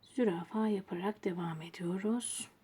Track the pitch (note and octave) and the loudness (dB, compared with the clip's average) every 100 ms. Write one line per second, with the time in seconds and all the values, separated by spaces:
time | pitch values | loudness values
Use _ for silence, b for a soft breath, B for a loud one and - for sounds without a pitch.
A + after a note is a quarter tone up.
0 | - - A#3 F3 F3 G#3+ A3 G3+ G3 F3 | -8 2 4 4 0 0 2 2 -2 -2
1 | F#3+ G#3 G3+ F3 E3+ D#3+ E3 - E3+ F#3 | -2 -2 -2 -2 -4 -4 -8 -6 -2 0
2 | G#3 A#3+ A#3 - - - | 2 0 0 -6 -10 -14